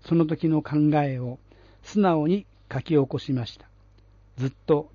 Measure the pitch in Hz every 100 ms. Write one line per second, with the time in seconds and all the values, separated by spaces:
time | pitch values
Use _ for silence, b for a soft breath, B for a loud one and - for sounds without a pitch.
0 | - 165 160 160 160 156 151 151 151 151
1 | 143 131 123 127 _ b b b - 208
2 | 196 160 151 196 190 _ - 131 - 151
3 | 135 139 - 131 113 - - _ _ _
4 | _ _ _ - 131 - - 147 151